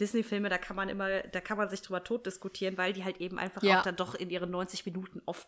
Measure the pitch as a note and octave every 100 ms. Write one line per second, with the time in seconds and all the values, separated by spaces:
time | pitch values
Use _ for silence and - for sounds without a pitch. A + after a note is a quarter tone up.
0 | G#3 A#3 A3 G3+ G3+ F3+ - G3 F#3+ G3
1 | F#3+ F#3+ - F3+ F3+ G#3 G3+ F#3+ - F3+
2 | F3+ A3+ F#3+ F#3+ F#3+ - F#3+ F#3+ F#3 F#3+
3 | F#3 F3+ F3 F3+ F#3 G3 G3+ F#3+ F#3 F3
4 | F3+ - F3+ F3 F3 F3+ F#3 - F#3+ F3+
5 | F#3 - - -